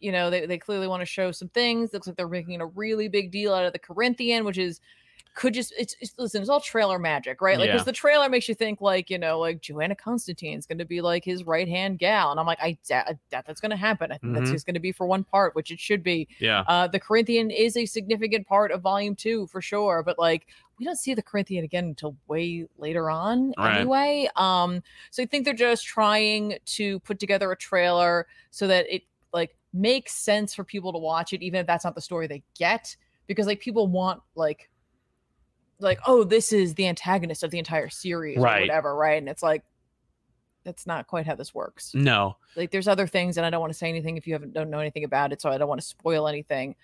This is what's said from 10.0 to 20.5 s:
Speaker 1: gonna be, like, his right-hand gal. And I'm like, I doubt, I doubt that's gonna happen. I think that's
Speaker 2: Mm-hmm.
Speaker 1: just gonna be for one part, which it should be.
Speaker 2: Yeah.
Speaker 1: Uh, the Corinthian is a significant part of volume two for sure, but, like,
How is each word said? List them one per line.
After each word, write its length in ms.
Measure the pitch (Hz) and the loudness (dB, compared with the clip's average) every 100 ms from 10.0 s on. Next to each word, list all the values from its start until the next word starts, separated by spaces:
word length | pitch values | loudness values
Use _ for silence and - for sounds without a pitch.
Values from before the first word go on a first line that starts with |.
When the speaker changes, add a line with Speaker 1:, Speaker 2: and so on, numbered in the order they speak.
| 220 240 - 165 156 151 - | -4 -6 -6 -10 -10 -10 -8
Speaker 1:
gonna 180 | 165 | -10
be, 160 | 170 175 | -6 -2
like, 240 | 175 170 | 0 0
his 200 | 180 180 | -2 -6
right-hand 560 | 165 165 180 180 196 185 | 0 0 0 -2 -2 0
gal. 320 | 175 214 156 | 2 4 4
And 80 | 151 | 2
I'm 60 | 165 | 0
like, 120 | 165 | 0
I 160 | 165 160 - | -2 -4 -2
doubt, 180 | 127 - | -2 0
I 100 | 156 _ | -6 _
doubt 140 | 131 143 | -10 -10
that's 140 | 156 | -8
gonna 160 | 214 202 | -6 -2
happen. 340 | 214 208 - | 0 0 -2
I 80 | 139 | -6
think 140 | 117 | -4
that's 120 | 120 127 | -2 0
Speaker 2:
Mm-hmm. 80 | |
Speaker 1:
just 120 | 147 - | -2 -4
gonna 140 | 175 | -4
be 100 | 185 | -4
for 160 | - 180 | -4 -2
one 160 | 190 | -2
part, 320 | 190 196 185 | 2 2 2
which 160 | 156 - | 0 -6
it 80 | 170 | -10
should 240 | - 208 | -2 0
be. 240 | 175 165 151 - | 2 -2 -2 -2
Speaker 2:
Yeah. 240 | 113 104 95 | 2 2 4
Speaker 1:
Uh, 220 | 175 180 | 4 4
the 100 | 190 | 0
Corinthian 540 | - 220 233 233 220 | 2 2 4 2 2
is 240 | 196 226 240 | 2 2 2
a 100 | 220 | -4
significant 600 | 226 196 220 220 214 190 | -6 -2 -2 0 -2 2
part 240 | 196 208 | 2 4
of 100 | 180 | 0
volume 320 | 190 196 208 | 0 0 -2
two 320 | 202 220 226 190 | -4 -2 -2 -4
for 140 | 190 | -8
sure, 400 | - 208 208 165 | -4 0 2 2
but, 160 | 160 170 | 0 2
like, 300 | 165 165 - | 2 2 -4